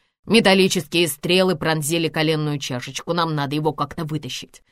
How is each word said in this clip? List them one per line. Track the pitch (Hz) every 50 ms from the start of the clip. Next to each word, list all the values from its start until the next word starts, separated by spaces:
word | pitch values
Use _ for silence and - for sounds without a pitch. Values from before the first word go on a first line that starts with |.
| _ _ _ _ -
Металлические | - 196 233 - 202 190 190 185 185 - 185 165 - - 170 175 156
стрелы | - - - 170 175 185 185 185 180
пронзили | 139 - 160 156 156 151 139 170 170 165 156
коленную | - 165 156 156 160 151 151 151 147 139
чашечку. | - - 131 123 - - 131 - - -
Нам | 165 175 165 160 156
надо | 151 143 135 143
его | 156 151 156
как-то | 147 - 147 143 - - 165
вытащить. | 147 156 147 - 127 - - - - - - _ _